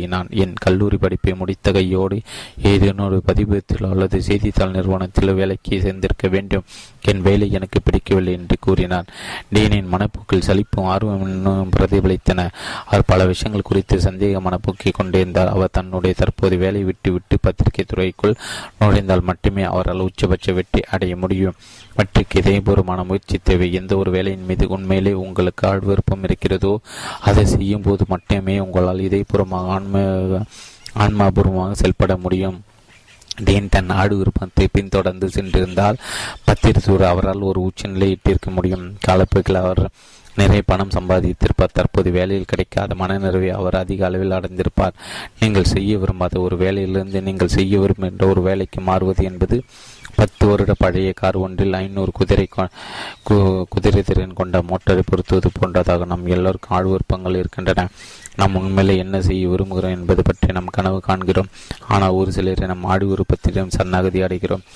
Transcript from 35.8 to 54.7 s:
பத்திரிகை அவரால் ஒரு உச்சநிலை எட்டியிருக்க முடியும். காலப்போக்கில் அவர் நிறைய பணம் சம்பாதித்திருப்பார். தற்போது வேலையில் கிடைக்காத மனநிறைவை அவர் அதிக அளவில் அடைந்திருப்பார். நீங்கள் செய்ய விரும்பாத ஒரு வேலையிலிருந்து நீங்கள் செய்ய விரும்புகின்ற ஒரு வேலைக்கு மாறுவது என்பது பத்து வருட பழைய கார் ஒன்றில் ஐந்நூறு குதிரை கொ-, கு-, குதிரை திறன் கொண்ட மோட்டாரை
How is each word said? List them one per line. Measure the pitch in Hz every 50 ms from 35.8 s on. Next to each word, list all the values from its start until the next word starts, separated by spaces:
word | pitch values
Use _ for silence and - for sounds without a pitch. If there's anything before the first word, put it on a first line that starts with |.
| 101 104 110 - - - - - - - - - -
பத்திரிகை | - 107 - - 117 107 - - - 98 92 95
அவரால் | 90 87 90 95 95 95 98 101 95
ஒரு | 95 92
உச்சநிலை | 90 92 - - - 101 95 95 98 98
எட்டியிருக்க | 95 - - - 95 90 - -
முடியும். | 92 90 90 92 92 92 90 90 101 -
காலப்போக்கில் | - - 92 92 95 - - 98 92 - 95 92 92
அவர் | 92 92 92 92 - - _ - - - - - - -
நிறைய | - 101 101 101 104 98
பணம் | - 92 92 98 98 92
சம்பாதித்திருப்பார். | 92 92 90 92 92 90 90 90 - - - - - 92 90 - -
தற்போது | 90 - - 101 92 92
வேலையில் | 87 90 90 92 98 98 92 -
கிடைக்காத | - 90 92 - - - 98 95 98
மனநிறைவை | 92 92 92 98 98 98 95 90 92 92 92
அவர் | 90 95 95 92 90
அதிக | 92 92 92 98 95 95
அளவில் | 90 92 92 95 98 92 92
அடைந்திருப்பார். | 90 90 92 90 90 - - - 98 92 - - - - - - - - - -
நீங்கள் | 113 110 107 98 90 - -
செய்ய | 98 95 101 107 101
விரும்பாத | 95 95 95 92 90 87 92 92
ஒரு | 92 90 90 87
வேலையிலிருந்து | 92 95 98 98 95 92 92 95 95 98 95 95
நீங்கள் | 92 98 95 92 92 87 - -
செய்ய | 98 95 101 101
விரும்புகின்ற | 95 98 - - 95 92 92 95 95 95
ஒரு | 95 92 90
வேலைக்கு | 95 95 98 95 - - -
மாறுவது | 92 92 92 95 95 92 95 - 95
என்பது | 95 92 90 92 90 117 123 127 - - - - - - - - - -
பத்து | - 107 104 - - - 104
வருட | 104 98 98 95 98 -
பழைய | - 92 87 92 95 95 92
கார் | - - 95 92 95
ஒன்றில் | 92 92 92 87 98 98 92 92
ஐந்நூறு | 92 98 98 98 95 92
குதிரை | - - 98 - 98 98 98 -
கொ-, | - - 92 90 - - - - - - - - - - -
கு-, | - 104 101 98 95 95 92 90 -
குதிரை | - - 92 104 95 101
திறன் | 98 - 95 - 92 92 92
கொண்ட | 90 92 90 87 92
மோட்டாரை | 85 87